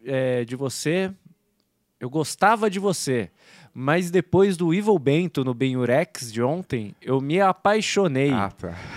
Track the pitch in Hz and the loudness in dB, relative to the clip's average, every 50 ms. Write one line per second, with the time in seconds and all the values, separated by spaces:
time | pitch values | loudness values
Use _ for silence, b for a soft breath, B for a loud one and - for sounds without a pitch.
0 | 113 123 135 131 131 127 127 123 120 113 127 127 139 131 - - - 151 165 185 | -8 -4 -2 -2 0 0 0 -2 -2 -4 -6 -6 -6 -6 -6 -4 -2 -2 0 0
1 | 190 190 190 - _ - _ _ _ _ _ _ _ _ _ _ _ _ _ - | -2 -4 -6 -12 _ -20 _ _ _ _ _ _ _ _ _ _ _ _ _ -12
2 | - 123 135 160 143 - - - 185 202 233 214 220 220 180 196 190 202 175 - | -10 -4 -2 -2 -2 -2 -2 2 4 4 4 4 2 -2 -2 0 0 0 -2 0
3 | - 143 131 120 101 82 b b b b b b b b b - 127 139 156 175 | -2 -2 -2 -2 -2 -6 b b b b b b b b b -6 0 0 2 2
4 | 185 170 170 185 160 - - 185 196 202 185 160 180 160 165 196 208 220 208 170 | 0 0 0 -2 0 2 4 4 4 4 4 0 0 0 0 2 2 2 2 2
5 | 123 139 143 165 185 165 - 143 131 127 123 117 135 131 127 127 123 117 123 147 | 4 2 2 2 0 0 -2 -2 -2 -2 -2 -2 -2 -2 0 0 0 2 2 2
6 | 170 - - - 127 117 107 117 120 127 156 185 185 - 143 117 104 101 - _ | 0 -2 -6 -14 -14 -8 -4 -2 0 0 0 -2 -6 -6 -6 -6 -6 -8 -14 _
7 | - - 131 135 135 139 160 190 196 190 180 - - 202 214 220 - - - 202 | -4 -2 -2 -2 0 0 0 2 2 2 2 2 0 2 2 2 0 0 0 2
8 | 196 170 135 131 139 143 135 107 101 98 - - - 87 87 92 - - - | 2 2 2 2 2 2 2 0 -2 -2 -6 -8 -10 -10 -10 -10 -14 -14 -14